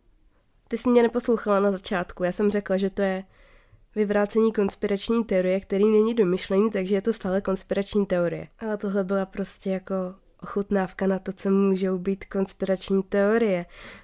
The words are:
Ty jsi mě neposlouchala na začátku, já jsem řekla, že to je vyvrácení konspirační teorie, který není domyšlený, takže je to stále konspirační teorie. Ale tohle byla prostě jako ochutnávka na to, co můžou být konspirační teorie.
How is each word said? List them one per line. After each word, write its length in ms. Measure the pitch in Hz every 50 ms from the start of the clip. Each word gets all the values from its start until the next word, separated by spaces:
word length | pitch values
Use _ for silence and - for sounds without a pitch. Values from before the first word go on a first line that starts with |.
| _ _ _ _ _ _ _ _ _ _ _ _ _ _
Ty 100 | 233 226
jsi 100 | - 247
mě 120 | 240 240 233
neposlouchala 580 | 233 233 240 240 - 233 208 - 214 202 196
na 100 | 202 202
začátku, 540 | 196 185 - - 208 175 175 - - - 180
já 80 | 175 185
jsem 180 | - 214 208
řekla, 260 | 208 202 202 - 190
že 140 | 190 196 190
to 120 | - - 196
je 220 | 190 190 185 190 - _ - - - - - _ _ - _ _ _ _
vyvrácení 580 | 208 214 196 208 208 208 202 - 220 220 226 214
konspirační 720 | 220 202 196 - - - 202 202 196 - - 226 233 220
teorie, 360 | - 196 185 180 185 185 196
který 240 | - - 202 190 208
není 300 | 220 220 214 214 226 233
domyšlený, 560 | 240 202 175 180 185 - - 196 190 214 226
takže 240 | 208 196 185 185 208
je 80 | 190 190
to 100 | 226 214
stále 280 | - - 190 185 196
konspirační 680 | 196 - 190 190 - - - 196 196 - - 208 202
teorie. 420 | - 185 175 175 170 165 156 165 - _ _
Ale 180 | 226 220 214
tohle 280 | 208 - 202 190 202 190
byla 220 | 185 196 196 190
prostě 440 | 190 - - 190 - - - - 190
jako 240 | 190 185 185 - 190 185 185 180 190 - _ _ _ _ -
ochutnávka 640 | - - 202 196 - 202 196 185 180 - - 196
na 120 | 190 190 185
to, 140 | 185 196 190
co 180 | - - 196
můžou 480 | 196 196 196 196 190 185 190 185 190 185
být 260 | 180 196 196 196 -
konspirační 800 | - - 196 190 - - - 196 185 190 180 - - 196 196 190
teorie. 640 | - - 202 196 202 220 233 233 208 185 175 175 - - - - - - -